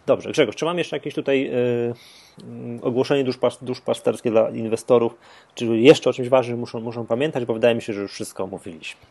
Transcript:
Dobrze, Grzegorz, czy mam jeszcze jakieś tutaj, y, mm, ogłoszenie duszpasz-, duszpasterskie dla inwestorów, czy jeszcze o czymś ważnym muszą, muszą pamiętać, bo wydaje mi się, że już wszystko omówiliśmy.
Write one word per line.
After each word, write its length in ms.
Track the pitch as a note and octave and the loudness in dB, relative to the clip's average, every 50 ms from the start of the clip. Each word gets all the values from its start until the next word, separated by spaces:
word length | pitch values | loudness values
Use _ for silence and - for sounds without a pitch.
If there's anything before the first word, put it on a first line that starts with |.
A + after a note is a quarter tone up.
| _ | _
Dobrze, 240 | - C3 G#2 F#2 G#2 | 0 0 0 0 -2
Grzegorz, 260 | G#2+ - D3 G#2+ G#2 | 0 0 0 0 0
czy 80 | - D3+ | -4 -4
mam 140 | D#3+ F3 F3 | -4 -2 -4
jeszcze 180 | D#3+ - - | -4 -4 -6
jakieś 180 | D3 - D3+ - | -8 -8 -8 -8
tutaj, 360 | - C#3 - C#3 C3+ C3 - - | -6 -2 0 0 0 0 0 -2
y, 400 | B2 B2 B2 A#2+ A#2+ A#2+ A#2 A#2+ A#2 - - - - - - _ - - | -2 0 0 0 -2 -2 -4 -6 -8 -12 -20 -20 -20 -20 -20 _ -20 -20
mm, 340 | - A#2+ A#2 B2 A#2+ A#2+ A#2+ - | -16 -16 -14 -12 -12 -10 -6 -4
ogłoszenie 420 | C#3 B2 B2 C3 - D3 C#3 C3+ | -2 0 0 0 2 2 0 0
duszpasz-, 340 | B2 A#2+ - - B2 - - - | 0 -2 0 0 -2 -2 -2 -8
duszpasterskie 680 | B2+ B2+ - - - A#2+ - - B2 A2+ A2+ - B2 | -10 -10 -6 -4 -4 -4 -2 0 -2 -2 -2 0 2
dla 200 | G#2+ A2 A2 A#2 | 4 4 2 2
inwestorów, 640 | A#2 A#2+ A2+ A2+ A2 A2+ - - C3 A#2+ A#2 A#2 - - _ - - - - _ - | 0 -4 -6 -4 -4 -4 0 4 4 4 4 2 -2 -6 _ -20 -20 -20 -20 _ -8
czy 100 | - C3+ | -6 -2
jeszcze 440 | A2+ A#2 A2+ A#2 C3+ D#3+ - - C3 | 0 2 6 8 8 8 8 6 0
o 20 | B2 | -2
czymś 160 | - C3 A#2+ | -2 0 2
ważnym 300 | C3 C3 B2 A#2+ A#2+ A#2+ | 4 4 4 2 -2 -6
muszą, 220 | A#2+ A2 - A#2 | -8 -8 -8 -8
muszą 260 | A2+ A#2+ A2+ A#2+ A#2 | -8 -8 -8 -8 -6
pamiętać, 380 | - A#2 A#2 C#3+ D#3+ D3 C#3 A#2+ | -4 -2 -2 -2 -2 -2 -4 -4
bo 100 | A#2 A#2 | -4 0
wydaje 200 | A2+ A#2 A#2+ A#2 | 2 4 2 2
mi 80 | A#2 - | 2 -2
się, 100 | - A2 | -4 -6
że 80 | G2+ | -6
już 120 | G2+ G2 - | -6 -8 -8
wszystko 320 | - G#2+ - - - F#2+ | -10 -12 -12 -10 -10 -10
omówiliśmy. 560 | F#2+ G2 E2+ - - E2 D#2 - - - - - - | -8 -10 -12 -12 -14 -16 -16 -16 -16 -16 -18 -20 -20